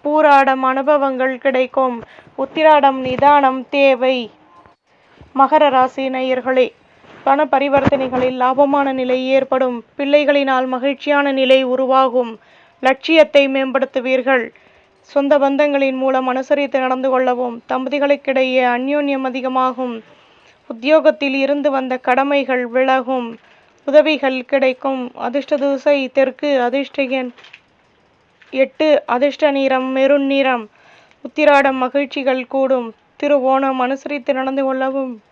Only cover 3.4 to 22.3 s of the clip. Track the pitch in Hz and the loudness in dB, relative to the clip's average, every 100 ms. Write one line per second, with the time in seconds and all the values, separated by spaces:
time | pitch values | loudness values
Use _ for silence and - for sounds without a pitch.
3.4 | 269 262 240 285 277 254 254 254 220 _ | 2 -2 -4 2 2 2 0 -2 -6 _
4.4 | _ - - _ _ _ _ _ - 269 | _ -20 -20 _ _ _ _ _ -10 0
5.4 | 269 302 294 262 254 269 269 262 262 254 | 4 4 4 4 0 -2 -6 -4 -2 -4
6.4 | 247 254 247 _ _ _ - - - 277 | 0 0 0 _ _ _ -20 -6 0 0
7.4 | 302 269 277 269 269 277 262 254 254 254 | 2 0 2 2 2 0 -2 -2 -2 0
8.4 | 247 262 285 285 277 262 254 254 254 269 | 0 2 2 2 0 -2 -2 -2 0 0
9.4 | 262 262 254 240 - - 277 294 285 285 | 0 -2 -2 -4 -12 -6 2 2 4 0
10.4 | 269 262 262 254 269 269 294 285 285 269 | 0 -2 -2 -4 -4 -4 -2 0 0 0
11.4 | 262 262 262 254 262 262 262 247 233 220 | 2 2 2 -2 0 2 2 0 -4 -10
12.4 | _ _ _ _ 262 269 - 320 302 285 | _ _ _ _ -2 -2 2 4 4 4
13.4 | 277 269 262 262 254 262 247 262 247 262 | 2 -2 -2 -2 -2 -4 -2 -2 0 -2
14.4 | 233 _ _ _ _ _ _ 285 277 294 | -2 _ _ _ _ _ _ -4 0 2
15.4 | 277 277 294 277 269 262 262 262 262 262 | 2 0 0 0 -2 -2 -2 -2 -2 -4
16.4 | 254 285 277 269 254 254 262 254 254 247 | -2 -2 -2 -2 -2 -2 -2 0 0 -2
17.4 | 247 233 - 262 262 285 277 285 277 262 | -6 -8 -8 -6 -4 -2 0 -2 -2 -2
18.4 | 262 254 247 240 262 294 285 269 262 254 | 0 0 0 -2 -2 -2 -2 -4 -4 -6
19.4 | 254 254 254 254 254 226 - _ _ _ | -4 -2 -2 -4 -10 -10 -16 _ _ _
20.4 | _ _ _ 233 254 311 294 302 285 269 | _ _ _ -6 2 4 4 0 -4 -2
21.4 | 269 285 285 269 262 254 254 247 277 | -2 0 -2 -2 -4 -6 -2 0 0